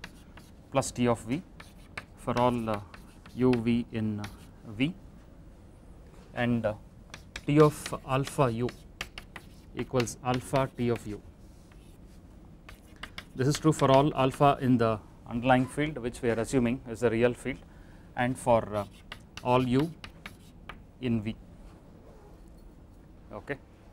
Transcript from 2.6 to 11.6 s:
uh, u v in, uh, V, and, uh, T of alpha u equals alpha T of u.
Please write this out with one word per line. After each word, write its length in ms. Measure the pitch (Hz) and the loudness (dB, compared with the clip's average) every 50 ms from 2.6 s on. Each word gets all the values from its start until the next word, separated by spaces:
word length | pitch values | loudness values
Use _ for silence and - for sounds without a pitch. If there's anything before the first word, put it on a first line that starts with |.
| 113 110 | -2 -2
uh, 100 | 107 101 101 - - - - - - - - - - | -4 -4 -6 -10 -16 -20 -20 -20 -20 -20 -20 -12 -4
u 180 | 117 123 127 | 0 2 4
v 320 | 127 120 110 120 117 117 117 - | 4 2 2 2 0 0 0 -4
in, 280 | - 113 110 107 107 104 | -4 -4 -4 -4 -4 -4
uh, 40 | 104 101 - - - - - - - 113 107 101 | -8 -10 -12 -16 -20 -20 -20 -20 -18 -10 -6 -2
V, 160 | 131 156 185 - - - - - - - - - - - - - - - - - - - - - - - - - - - - | -2 -2 -4 -6 -14 -20 -20 -20 -20 -20 -20 -20 -20 -20 -20 -20 -20 -20 -20 -20 -20 -20 -20 -20 -20 -20 -20 -20 -20 -12 -6
and, 320 | 120 123 120 120 117 110 107 | -2 0 0 0 0 0 -2
uh, 80 | 107 - - - - - - - - - - - - - - - | -4 -4 -10 -20 -20 -20 -20 -20 -20 -20 -18 -16 -16 -8 -2 2
T 120 | 147 151 | 6 6
of 360 | 151 151 147 - - - - - - 151 | 6 6 6 0 -8 -10 -10 -10 -6 -2
alpha 440 | 131 131 139 - - - 143 123 | -2 -2 -2 -2 0 0 0 2
u 180 | 113 113 120 123 - - - - - - - - - - - - - - - - - - - - - | 0 0 -4 -4 -6 -8 -18 -18 -16 -16 -16 -16 -16 -18 -18 -18 -18 -20 -20 -20 -20 -20 -20 -12 -8
equals 420 | 123 123 - - 127 120 104 - - - | -8 -6 -2 0 0 0 -2 -4 -6 -4
alpha 440 | 127 123 127 - - - 139 135 131 - | -2 -2 -2 -2 -2 -2 -2 -2 -2 -4
T 140 | - 123 120 | -4 -2 -2
of 160 | 117 107 - 107 | -2 -2 -4 -10
u. 140 | 104 101 - - - - - - - - | -12 -12 -14 -18 -20 -20 -20 -20 -20 -20